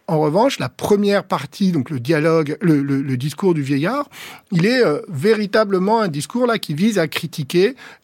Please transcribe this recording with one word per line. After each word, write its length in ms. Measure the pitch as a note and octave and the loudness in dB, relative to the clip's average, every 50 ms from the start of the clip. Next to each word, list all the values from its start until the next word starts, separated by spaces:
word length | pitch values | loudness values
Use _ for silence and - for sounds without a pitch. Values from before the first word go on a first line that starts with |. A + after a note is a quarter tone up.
| _ | _
en 120 | - E3+ D3+ | -2 0 0
revanche, 380 | D#3 D3+ D3 G3 A#3+ C#4 - | 0 2 2 2 2 2 0
la 120 | - C3+ B2+ | -2 -6 -8
première 540 | - - - - G#3 G3+ G#3 G3+ G3+ G3 - | -8 -8 0 0 2 2 2 2 0 0 0
partie, 480 | - F#3 D#3 C3 - - - G#3 F#3+ | -2 -4 -4 -4 -10 -4 0 0 2
donc 200 | F3 D3+ A#2+ - | 2 0 -2 -4
le 80 | D#3+ B2 | -6 -6
dialogue, 580 | A#2 C3+ E3 D3+ D3+ E3 D#3+ E3 D#3+ C#3+ D3+ - | -2 0 0 2 2 2 2 2 0 -2 -4 0
le, 200 | - E3+ D3+ C#3+ | 2 2 2 2
le, 180 | C#3 C#3 C#3 C3+ C#3 | 2 0 -2 -2 -2
le 120 | C#3 C3 | -2 -4
discours 360 | B2 C3 D3+ - - G3+ F#3 E3+ | -2 -4 -6 -4 0 0 0 2
du 80 | D3+ | 0
vieillard, 480 | C#3 C3 C#3+ C3+ D3+ F#3 B3+ C#4+ C#4+ - - - - - - - _ _ | 0 -2 -2 0 0 -2 -2 -4 -6 -8 -12 -18 -18 -18 -20 -20 _ _
il 140 | G3 E3 E3+ | 0 2 2
est, 180 | A3 B3+ B3+ A3+ | 2 4 4 2
euh, 180 | D#3+ D3 C3+ - | 2 2 0 -4
véritablement 920 | - F3+ C3 D3 G#3+ A3+ G#3 G#3+ F#3+ - A3 A3 G3 G3 F3+ F#3 G3+ A3+ A#3 | -8 -8 -2 2 2 2 2 0 0 0 0 2 2 0 0 2 2 2 2
un 60 | G#3+ | 0
discours 400 | F#3 C#3 D3 - - - A#3+ B3+ | -2 -2 -6 -8 -6 -2 -2 0
là 100 | A#3+ A3+ | 0 0
qui 160 | G3+ - - D3+ | -2 -4 -6 -2
vise 240 | C#3+ G3 A3+ G#3+ | 0 0 2 2
à 100 | G3 D#3+ | 2 0
critiquer, 680 | D3 - - - - - - C#3+ - - F3 F#3+ A#3+ C4+ - - - - _ | 0 -2 -6 -8 -8 -8 -8 -8 -2 2 2 2 2 0 -4 -14 -20 -20 _